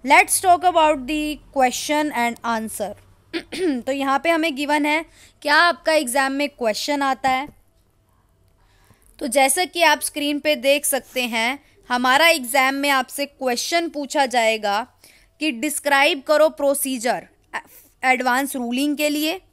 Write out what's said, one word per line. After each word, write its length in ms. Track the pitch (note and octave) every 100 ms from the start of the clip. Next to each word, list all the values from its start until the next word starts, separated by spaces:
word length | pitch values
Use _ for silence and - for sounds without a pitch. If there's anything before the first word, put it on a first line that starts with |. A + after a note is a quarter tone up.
| B3+
Let's 360 | D#4 G4+ - F#4+
talk 200 | F4 F4+
about 320 | E4+ D#4 D4+
the 400 | B3+ D4+ D4+ D4 - C#4
question 540 | B3+ - - D4+ D4+
and 300 | A#3 A#3+ A#3 A#3
answer। 460 | A3+ A3 - G3+ - _ _ _ E4+
<clears throat> 500 | - - F4+ B3+ A#3
तो 60 |
यहाँ 280 | C#4 C4+ C4+
पे 100 | E4
हमें 260 | E4 E4 C4
गिवन 300 | C#4+ D4 D4
है 200 | D4+ D#4+ _ - _
क्या 140 | D4 D4+
आपका 380 | F4 E4+ -
एग्जाम 380 | D#4 C4 A#3+ C4+
में 180 | C#4 C#4+
क्वेश्चन 520 | _ A#3 G#3+ - C#4+
आता 280 | C#4 C4 C4+
है। 180 | C4 D4 - _ _ _ _ _ _ _ _ _ _ _ _ _ _ _ _
तो 80 | D4+
जैसा 380 | C4+ C4+ F4+ F4+
कि 180 | E4+
आप 180 | D#4+ D4
स्क्रीन 380 | - D4+ C#4+ D4
पे 160 | D4+ D4
देख 300 | C4+ C#4+ D4
सकते 360 | C4+ - B3+
हैं 380 | B3 A3+ A#3 C#4+ _ _ _
हमारा 380 | B3 B3+ C#4 E4
एग्जाम 480 | E4 A#3+ C#4 C4 C#4
में 140 | C#4+
आपसे 360 | C4+ B3+ - C#4+
क्वेश्चन 640 | _ C4 A#3+ - E4+ E4+
पूछा 360 | C#4+ C#4 D#4 C4+
जाएगा 600 | B3 A3+ A3 G#3 G3+ B3 _ - _ _ _
कि 120 | D#4
डिस्क्राइब 680 | A#3 D4 D4 C#4+ C#4 C#4+ D#4+
करो 280 | C4 D4+ D#4
प्रोसीजर 760 | D#4 C#4+ C#4 C#4 C4 A#3+ F#3 - _ _ - - - _ _
एडवांस 520 | C4 B3+ B3+ B3 C#4 C4+
रूलिंग 420 | A#3+ B3 D4 C#4+
के 120 | D4+
लिए 320 | D4 D#4 F#4 _